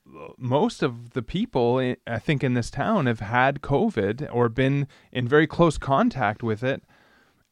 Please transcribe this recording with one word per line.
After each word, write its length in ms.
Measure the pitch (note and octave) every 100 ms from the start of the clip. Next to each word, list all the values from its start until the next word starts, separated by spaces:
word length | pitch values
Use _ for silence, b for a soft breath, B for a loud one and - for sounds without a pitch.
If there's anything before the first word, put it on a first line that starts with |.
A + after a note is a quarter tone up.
| _ D2 D#2 -
most 460 | B2+ C3+ A#3 -
of 280 | D3 A#2 A#2+
the 120 | C3
people, 560 | A2 F3+ A#3+ C#3 A#2+ B2+
I, 180 | B2+ -
I 140 | - A#2
think, 240 | - C#3+
in 120 | C3+
this 160 | B2 A#2
town 360 | C#3 D#3 A3 B2+
have 140 | A2+
had 420 | G#2 B2 C3 C#3+
covid 640 | - C#3 A3 A#2 G2 B2 D3+
or 140 | A#2+ A#2+
been 400 | A#2 C3 C#3+ C#3 b b
in 160 | B2+ A#2+
very 180 | D3 D#3
close 320 | - E3+ -
contact 640 | - C3+ A#3+ C#3 G#2 A2
with 220 | A#2 G#2+
it. 180 | B2+ C#3 - b b b b b b